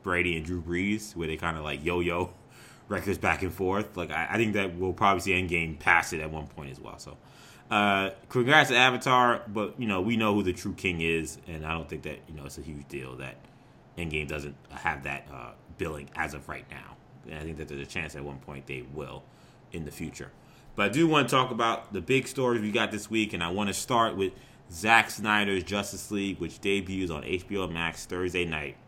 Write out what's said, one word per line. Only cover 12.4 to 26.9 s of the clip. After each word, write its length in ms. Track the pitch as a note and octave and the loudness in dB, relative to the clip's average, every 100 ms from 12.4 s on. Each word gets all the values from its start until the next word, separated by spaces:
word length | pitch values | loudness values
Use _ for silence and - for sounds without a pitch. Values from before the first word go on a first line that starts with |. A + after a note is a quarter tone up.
| C#2 | -12
it's 120 | D2 | -12
a 40 | |
huge 260 | C#2+ C#2+ C#2 | -12 -12 -10
deal 280 | C#2+ B1+ B1+ | -10 -10 -12
that 200 | C2 C2 - - - - - - | -12 -14 -20 -20 -20 -20 -16 -8
Endgame 300 | E2 D#2 D2 | -4 -4 -4
doesn't 280 | D2+ C#2+ C#2 - | -6 -8 -14 -16
have 340 | C2 E2+ C#2+ | -6 -4 -4
that, 240 | C#2 C#2 - | -6 -8 -10
uh, 200 | C2+ A#1+ - - D#2+ | -16 -16 -18 -16 -8
billing 300 | E2+ D2 C#2 - | -8 -8 -10 -8
as 160 | D#2+ | -6
of 160 | C#2+ C#2 | -8 -12
right 160 | C#2+ - | -14 -14
now. 260 | C#2+ - - - - - | -16 -18 -20 -20 -20 -14
And 100 | D#2 | -10
I 40 | |
think 160 | D#2+ D2+ | -8 -8
that 100 | D2+ | -10
there's 140 | C#2+ | -10
a 40 | C#2 | -8
chance 300 | F2+ D#2 D2 | -6 -6 -8
at 80 | |
one 140 | C#2+ C2+ | -10 -12
point 280 | D2+ C#2 C2+ | -12 -14 -10
they 160 | C2+ B1+ | -10 -10
will 300 | D2+ C2 C2 - - - - - | -10 -10 -12 -16 -20 -20 -20 -14
in 120 | E2+ | -10
the 60 | D2 | -10
future. 420 | - D#2 - - - - - - | -8 -10 -10 -16 -18 -20 -20 -8
But 120 | - G2+ | 0 2
I 20 | |
do 180 | C3 E3 | 4 6
wanna 220 | D3+ B2+ | 6 4
talk 220 | C3+ B2+ | 4 2
about 420 | A2+ A2+ - - | 2 0 0 -4
the 80 | G2 | -6
big 260 | E2+ C3+ C3 | 2 2 0
stories 360 | - B2+ A#2 | 0 2 2
we 100 | G#2 | 2
got 180 | A2 G#2 | 0 0
this 200 | G#2 - | -2 -2
week, 240 | A2 G#2 | 0 0
and 80 | F2+ | 0
I 80 | E2+ | -2
wanna 240 | F#2+ G2+ | 0 0
start 420 | F2+ - A#2+ A2+ F#2+ | -2 2 2 4 2
with 160 | F#2 - - - - | -2 -2 -20 -20 -16
Zack 400 | E2+ G#2+ A2+ A2 | -2 6 6 6
Snyder's 540 | - G#2+ G#2 G2+ F#2+ | 0 2 4 4 0
Justice 460 | D#2+ G2+ G2 F#2+ - | 0 -2 -2 -6 -4
League, 300 | G#2 G2 E2+ | -2 -2 -2
which 200 | E2+ - | -6 -4
debuts 500 | G2 G2+ F#2 | 0 0 0